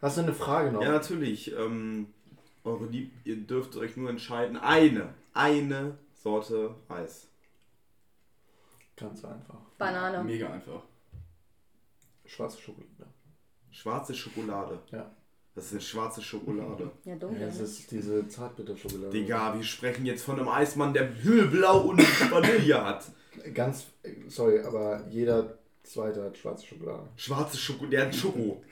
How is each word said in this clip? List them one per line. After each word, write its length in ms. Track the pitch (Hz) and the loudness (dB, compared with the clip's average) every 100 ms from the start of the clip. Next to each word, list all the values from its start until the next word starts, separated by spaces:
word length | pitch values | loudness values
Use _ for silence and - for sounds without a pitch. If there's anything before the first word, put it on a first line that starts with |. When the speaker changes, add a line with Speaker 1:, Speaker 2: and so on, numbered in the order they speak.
Speaker 1:
Hast 160 | 143 139 | 0 0
du 60 | |
eine 100 | 165 | 0
Frage 380 | - 139 147 147 | 0 0 2 2
noch? 100 | 113 | 2
Speaker 2:
Ja, 80 | 127 | 2
natürlich. 600 | 151 151 170 139 104 - - | 2 0 -4 -2 -4 -6 -4
Ähm, 500 | 113 117 110 110 104 - _ - _ _ | -4 -4 -6 -6 -8 -12 _ -20 _ _
eure 220 | - 113 113 | -6 -6 -6
Lieb-, 260 | 123 135 - | -8 -8 -12
ihr 120 | 110 110 | -8 -8
dürft 400 | 104 127 127 - | -4 -4 -4 -6
euch 200 | 113 120 | -8 -6
nur 120 | 127 | -6
entscheiden, 460 | 117 - 120 120 117 | -6 -6 -4 -4 -2
eine, 540 | 117 160 156 113 92 - _ | 4 6 6 4 -4 -12 _
eine 640 | - 147 147 139 135 143 143 _ | 0 4 4 0 -4 -6 -8 _
Sorte 600 | _ 107 107 107 113 110 117 - | _ -2 -2 -2 -4 -4 -6 -12
Eis. 380 | 90 80 - - _ _ _ _ _ _ _ _ _ _ _ _ _ _ _ _ - | -10 -10 -14 -20 _ _ _ _ _ _ _ _ _ _ _ _ _ _ _ _ -14
Speaker 1:
Ganz 280 | - - | -14 -12
einfach. 340 | - - - - - _ | -16 -16 -16 -20 -20 _
Speaker 3:
Banane. 480 | 196 185 185 185 | -2 0 -2 -2
Speaker 4:
Mega 260 | 139 113 110 | -2 -4 -4
einfach. 320 | 92 - - - _ _ - - - _ _ _ _ _ _ _ _ | -8 -12 -14 -16 _ _ -20 -20 -20 _ _ _ _ _ _ _ _
Speaker 1:
Schwarze 340 | - - 113 - | -20 -10 -10 -10
Schokolade. 460 | - - - - - _ _ _ _ _ _ | -18 -20 -20 -20 -20 _ _ _ _ _ _
Speaker 2:
Schwarze 440 | - 110 120 - | -14 -8 -6 -6
Schokolade? 640 | 131 - - 107 101 95 - - | -12 -10 -8 -6 -6 -8 -10 -12
Speaker 1:
Ja. 200 | 113 - - _ _ _ | -14 -14 -20 _ _ _
Speaker 2:
Das 120 | - - | -18 -10
ist 60 | |
eine 80 | 101 | -10
schwarze 420 | - 113 113 113 | -8 -6 -6 -8
Schokolade. 680 | - 107 - 104 107 104 90 - | -10 -10 -6 -6 -6 -8 -10 -12
Speaker 3:
Ja, 120 | - 170 | -14 -10
dunkel, 240 | 180 208 | -8 -6
Speaker 1:
Ja, 60 | 104 | -6
das 120 | 117 | -6
Speaker 3:
ne? 60 | |
Speaker 1:
ist 260 | 107 - - | -8 -10 -10
diese 380 | 113 104 104 104 | -8 -2 -2 -2
Zartbitterschokolade. 840 | - 120 117 104 98 101 98 98 | -8 -12 -12 -12 -10 -10 -8 -4
Speaker 2:
Digga, 440 | 104 101 113 110 | -4 -2 0 0
wir 80 | 110 | -2
sprechen 420 | 110 - 123 120 131 | -6 -4 -4 -2 -4
jetzt 160 | 120 | -4
von 160 | - 135 | -4 -4
einem 100 | 131 | 0
Eismann, 460 | 139 143 143 143 | 2 2 2 2
der 180 | 135 131 | 2 0
hellblau 680 | 117 170 233 196 165 185 190 190 | 0 6 8 8 6 8 8 8
und 80 | 180 | 8
<coughs> 320 | - - 131 | 10 10 6
Vanille 540 | - - 226 143 120 | 6 6 6 6 4
hat. 200 | 101 - - - - - 160 | 4 -4 -8 -20 -20 -18 -10
Speaker 1:
Ganz, 320 | 120 131 139 - _ - 101 120 | -2 -2 -2 -10 _ -16 -16 -14
sorry, 320 | - 117 107 | 0 4 4
aber 440 | 107 110 107 104 104 | 2 -2 -2 -4 -6
jeder 480 | 110 120 117 110 - _ _ | -2 2 4 2 -6 _ _
Zweite 400 | - - 107 104 | -14 -6 -4 -4
hat 140 | 101 - | -8 -8
schwarze 300 | - - - | -10 -10 -14
Schokolade. 420 | - 165 - 147 - | -12 -10 -10 -12 -14
Speaker 2:
Schwarze 400 | - 139 147 131 | -6 -4 -4 -4
Schoko-, 300 | - 131 135 | -6 -6 0
der 200 | 131 127 | 2 2
hat 80 | |
Schoko. 480 | 131 190 - 110 95 - | 2 -2 0 -2 -4 -12